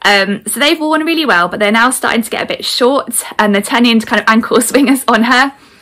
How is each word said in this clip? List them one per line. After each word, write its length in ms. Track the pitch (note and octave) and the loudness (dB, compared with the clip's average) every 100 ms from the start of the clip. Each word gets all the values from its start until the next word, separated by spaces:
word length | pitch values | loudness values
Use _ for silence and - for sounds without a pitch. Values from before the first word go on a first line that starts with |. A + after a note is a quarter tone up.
Um, 420 | G3 G3+ F#3+ G3+ - | 0 2 0 -4 -6
so 140 | A#3 | -2
they've 200 | C#4+ E4 | 0 0
worn 240 | D#4 D#4 | 0 -2
really 220 | D#4+ D#4+ D4 | -2 -2 0
well, 220 | F3+ F3+ | 2 0
but 120 | A3+ | -2
they're 120 | G#3 | 0
now 180 | A3 B3 | 2 0
starting 320 | B3+ - A#3 | 0 -2 -2
to 80 | A3 | -4
get 140 | - | -6
a 20 | - | -6
bit 180 | F3+ | -6
short, 600 | - - B3 C#4 - - - - | -6 0 0 0 -2 -8 -8 -2
and 160 | G#3+ G3+ | 0 0
they're 60 | |
turning 280 | G#3 A#3+ A#3+ | 0 2 2
into 120 | A3+ G#3+ | 2 0
kind 160 | A#3 | -2
of 80 | - | 2
ankle 320 | A3+ - - | 0 2 -2
<laughs> 80 | - | 0
swingers 340 | C4 C4 C4+ - | 2 2 2 2
on 160 | A3+ | 0
her. 300 | A#3 B3 C#4 - - _ | 2 2 0 -4 -20 _